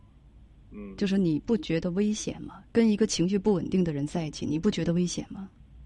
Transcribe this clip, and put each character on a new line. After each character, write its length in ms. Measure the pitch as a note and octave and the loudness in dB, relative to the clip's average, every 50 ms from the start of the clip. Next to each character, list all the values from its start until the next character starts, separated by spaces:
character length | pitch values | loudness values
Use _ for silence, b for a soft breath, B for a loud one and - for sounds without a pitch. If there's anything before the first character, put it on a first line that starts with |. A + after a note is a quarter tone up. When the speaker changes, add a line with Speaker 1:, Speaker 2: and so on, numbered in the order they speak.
| - - - - - - - - - - - - - - | -20 -20 -20 -20 -20 -20 -20 -20 -20 -20 -20 -20 -20 -18
Speaker 1:
嗯。 260 | - - - G3+ F#3+ | -16 -14 -14 -14 -6
Speaker 2:
就 100 | - G#3 | -4 -2
是 120 | F#3+ F#3+ G3 | 0 2 2
你 200 | F#3+ E3 D3+ D3 | 2 2 2 0
不 160 | - - A#3 | 0 0 -2
觉 240 | - D#3 - D#3+ E3 | -2 0 -2 -2 -2
得 100 | - F3+ | -2 -2
危 220 | E3+ G3 G#3 G#3 G#3+ | -2 0 0 0 -2
险 280 | G#3+ - - - - - | -2 -6 -8 -8 -10 -12
吗？ 200 | - - - - - - | -14 -16 -18 -20 -2 2
跟 160 | A3+ A3+ A3 | 4 4 4
一 80 | G#3 | 4
个 100 | G3 A3 | 4 2
情 220 | G3+ - - E3+ F#3 | 0 2 2 2 2
绪 100 | G3+ G3+ | 2 2
不 160 | F#3+ A3 G3+ | 2 2 2
稳 140 | E3 - - | 2 0 0
定 140 | - F#3+ F3+ | 2 2 2
的 100 | E3 D3 | 2 0
人 140 | C#3+ C#3+ | -2 -4
在 180 | D3+ - F3 E3 | -2 -2 -4 -4
一 60 | D3+ | -4
起， 160 | - - E3+ | -6 -6 -4
你 120 | - D3 D#3+ | -2 -2 0
不 120 | E3 G#3+ | 0 0
觉 140 | - F3+ E3 | 0 0 0
得 80 | E3+ E3 | 0 2
危 140 | F3 F3+ | 2 0
险 200 | E3+ - - - - | 0 -2 -6 -8 -10
吗？ 180 | - - G3 G3 - _ - - - - - | -12 -14 -14 -14 -16 _ -20 -20 -20 -20 -20